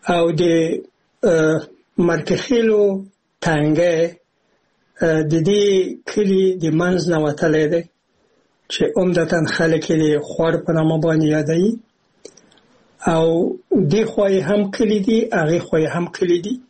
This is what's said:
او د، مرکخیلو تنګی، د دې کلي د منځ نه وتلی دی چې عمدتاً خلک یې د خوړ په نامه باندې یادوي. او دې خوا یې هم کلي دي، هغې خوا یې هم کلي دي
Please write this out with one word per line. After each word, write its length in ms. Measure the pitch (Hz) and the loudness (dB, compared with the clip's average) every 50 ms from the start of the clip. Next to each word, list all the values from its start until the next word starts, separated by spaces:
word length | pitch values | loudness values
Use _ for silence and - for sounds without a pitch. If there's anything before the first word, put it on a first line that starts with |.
| - - 175 | -2 -2 0
او 100 | 170 170 170 165 156 | 0 0 0 0 0
د، 20 | 175 170 165 165 160 160 - - - - _ _ _ _ _ _ - 214 170 160 156 156 160 156 - - - _ _ _ _ - 180 170 | 0 2 2 2 0 -2 -4 -6 -8 -14 _ _ _ _ _ _ 0 2 2 2 2 2 0 -2 -4 -10 -20 _ _ _ _ -2 0 0
مرکخیلو 720 | 165 160 151 - 185 - - - 269 233 226 220 214 208 208 202 196 190 196 - _ _ _ _ _ _ | 0 -2 -2 -2 -4 -4 -2 0 0 2 2 2 2 2 2 2 0 -4 -10 -14 _ _ _ _ _ _
تنګی، 580 | - 175 160 147 147 151 156 156 170 175 170 160 170 170 - _ _ _ _ _ _ _ _ _ _ _ _ _ _ _ _ - - 165 160 160 156 151 | -4 -2 0 0 2 2 2 2 2 2 2 0 0 -2 -4 _ _ _ _ _ _ _ _ _ _ _ _ _ _ _ _ -2 0 0 2 2 0 0
د 20 | 160 165 160 185 | 0 0 2 2
دې 160 | 202 208 202 202 196 190 180 - - - _ - | 2 2 2 2 2 2 0 -2 -6 -12 _ -6
کلي 340 | - 214 208 190 196 190 190 190 185 185 | -2 0 0 2 2 2 2 2 0 0
د 20 | 160 160 156 160 | -2 0 0 0
منځ 200 | 175 175 185 180 156 175 | 2 2 0 0 0 0
نه 60 | 170 156 156 | 0 0 0
وتلی 420 | 151 147 147 180 160 151 156 156 151 | -2 -2 0 0 0 2 2 0 0
دی 100 | 170 165 170 _ _ _ _ _ _ _ _ _ _ _ _ _ _ _ _ _ | 0 -2 -4 _ _ _ _ _ _ _ _ _ _ _ _ _ _ _ _ _
چې 120 | - - - - - 208 | -4 -4 -2 -2 0 0
عمدتاً 440 | 185 180 170 170 165 160 175 170 156 - - | 0 0 0 0 0 0 0 -2 -2 -2 -2
خلک 260 | - 165 165 160 156 160 - | -2 0 0 0 0 0 0
یې 60 | 170 156 | 0 0
د 40 | 156 151 151 147 147 - | 2 2 0 0 -2 -6
خوړ 220 | - - 160 165 160 160 - | -4 -2 -2 0 0 -2 -2
په 60 | - 160 160 | -2 -2 0
نامه 180 | 160 160 160 156 151 | 0 0 0 0 0
باندې 220 | 165 160 156 160 151 151 | 0 0 2 2 2 0
یادوي. 380 | 156 151 143 160 170 185 220 226 226 - _ _ _ _ _ _ _ _ - _ _ _ _ _ _ _ _ _ _ _ _ _ _ | 0 0 0 0 0 0 0 -2 -4 -10 _ _ _ _ _ _ _ _ -20 _ _ _ _ _ _ _ _ _ _ _ _ _ _
او 240 | - - 165 165 160 165 165 170 180 - - - - _ 370 247 175 147 | -4 -2 0 2 2 2 2 0 -2 -2 -4 -8 -6 _ 0 0 2 2
دې 100 | 156 214 220 220 | 2 0 0 -2
خوا 160 | - - 202 196 | 0 -2 0 2
یې 140 | 196 190 151 151 | 2 0 0 0
هم 220 | 202 208 208 196 | 0 0 0 -2
کلي 280 | - - 233 202 214 208 190 | -2 -2 0 0 0 0 0
دي، 120 | - 220 226 247 - - 190 | 0 0 0 0 0 -2 -2
هغې 200 | 160 151 170 170 165 | 0 0 0 -2 -2
خوا 120 | - - 160 | -2 0 0
یې 80 | 156 151 - | 0 0 -2
هم 100 | 170 175 170 - - | -4 -6 -6 -4 -4
کلي 200 | 190 175 175 175 165 | 0 0 0 0 0
دي 80 | 208 254 254 - | -6 -8 -8 -10